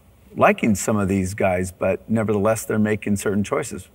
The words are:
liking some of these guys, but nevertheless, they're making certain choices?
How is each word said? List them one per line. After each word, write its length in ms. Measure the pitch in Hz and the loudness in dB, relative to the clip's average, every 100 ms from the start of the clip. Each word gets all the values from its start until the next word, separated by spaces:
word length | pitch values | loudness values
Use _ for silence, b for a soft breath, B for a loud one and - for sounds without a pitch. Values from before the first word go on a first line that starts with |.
| - - - - | -20 -20 -12 2
liking 360 | 139 208 117 | 4 4 2
some 240 | 98 - 107 | 0 0 0
of 100 | 95 | 2
these 240 | 98 92 | 0 -2
guys, 400 | 98 98 92 92 | 0 0 0 -4
but 260 | - 95 90 - | -2 -2 -2 -2
nevertheless, 540 | 113 107 104 104 110 - | -2 0 0 2 0 -2
they're 120 | 110 | 0
making 380 | 104 107 - 101 | 0 0 -2 -2
certain 260 | 117 101 | 0 0
choices? 460 | 98 143 151 - - | 0 -2 -4 -10 -14